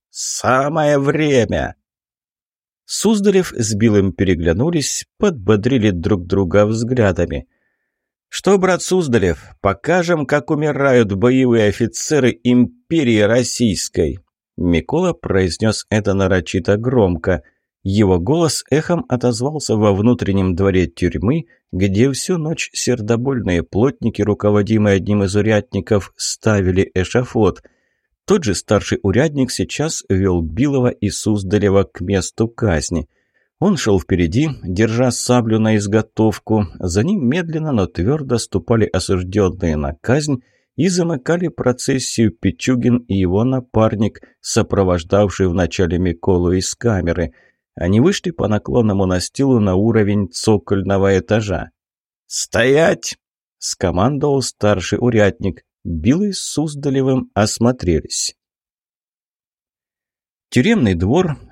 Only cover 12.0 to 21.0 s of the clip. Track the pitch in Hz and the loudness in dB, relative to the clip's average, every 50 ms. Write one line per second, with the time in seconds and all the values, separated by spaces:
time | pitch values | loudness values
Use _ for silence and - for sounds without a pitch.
12 | - - 156 143 127 117 - - - 123 123 123 120 - - _ _ _ 165 165 | -4 0 0 2 2 2 0 0 0 2 4 4 4 2 -2 _ _ _ -2 0
13 | 143 120 113 107 104 101 113 127 120 - - - 123 110 85 - - - - 95 | 2 2 2 4 4 4 2 2 0 -2 -2 0 0 0 0 -2 -6 -4 -2 -2
14 | 85 71 65 92 - _ _ _ _ _ _ - 87 87 85 80 - - 139 165 | -2 -2 -2 -8 -14 _ _ _ _ _ _ -4 0 2 2 0 0 -2 -2 -2
15 | 185 175 160 - - - 92 95 95 90 - - 110 110 101 - - - 104 107 | 0 -2 -4 -4 -6 -2 0 0 0 0 -2 -2 -2 -2 -2 -2 -4 -4 -4 -2
16 | 95 98 95 98 98 90 95 92 87 - - 95 82 - 101 107 113 127 131 120 | 0 0 0 0 0 2 0 0 -2 -2 -4 -2 0 0 0 0 0 0 2 2
17 | 101 92 87 78 - 95 87 78 - _ _ _ _ _ _ _ _ 98 98 107 | 2 2 0 -2 -2 -2 -2 -2 -4 _ _ _ _ _ _ _ _ -2 2 2
18 | 107 92 92 85 87 113 151 170 170 147 - - - - 135 151 151 - - - | 4 4 4 2 2 0 0 0 0 0 -2 -4 -4 -2 -2 0 0 0 -2 -2
19 | - - 127 120 120 123 117 107 123 143 156 147 - - 110 107 110 104 98 95 | -2 -4 -2 0 0 -2 -2 -2 -4 -4 -4 -6 -2 -2 0 2 4 4 4 4
20 | 104 120 123 123 98 92 98 98 95 92 90 85 98 98 90 90 87 - - - | 4 2 2 2 0 0 0 0 0 0 0 2 0 2 2 2 0 0 -2 -2